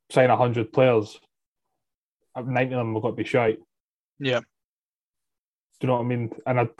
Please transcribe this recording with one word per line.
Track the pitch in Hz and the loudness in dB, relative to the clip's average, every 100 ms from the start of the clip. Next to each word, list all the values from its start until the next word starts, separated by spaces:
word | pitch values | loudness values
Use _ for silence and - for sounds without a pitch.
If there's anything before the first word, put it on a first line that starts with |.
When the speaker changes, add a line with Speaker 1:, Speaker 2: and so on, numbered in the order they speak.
| - | -2
Speaker 1:
sign | 139 127 | 2 4
a | 110 | 4
hundred | 123 117 110 | 2 0 -2
players, | - 131 113 110 - _ _ _ _ _ _ _ _ _ _ _ 131 | 2 4 4 0 -8 _ _ _ _ _ _ _ _ _ _ _ -12
ninety | 131 123 127 | -4 -2 -2
of | 127 | -2
them | 113 110 | -4 -2
have | |
got | 117 | -4
to | - | -4
be | |
shite. | - 131 110 110 _ _ _ _ _ - | -2 0 2 -2 _ _ _ _ _ -8
Speaker 2:
Yeah. | 139 120 | -2 -2
Speaker 1:
Do | - _ _ _ _ _ _ _ _ _ _ _ _ - | -4 _ _ _ _ _ _ _ _ _ _ _ _ -6
you | 127 | -2
know | 123 | 0
what | |
I | 120 | 0
mean? | 120 113 - 131 | -4 -6 -8 -4
And | 123 | -2
I, | 117 - | -2 -2